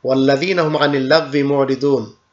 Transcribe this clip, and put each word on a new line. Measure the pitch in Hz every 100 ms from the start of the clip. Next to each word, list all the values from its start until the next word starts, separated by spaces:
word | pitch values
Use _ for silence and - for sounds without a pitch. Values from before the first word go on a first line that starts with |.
| 127
ওয়াল্লাযীনা | 131 135 139 180 180
হুম | 156 151
আনিল | 143 143 131
লাগবি | 160 151 143
মুরিদুন। | 139 143 135 135 143 135 107 _ _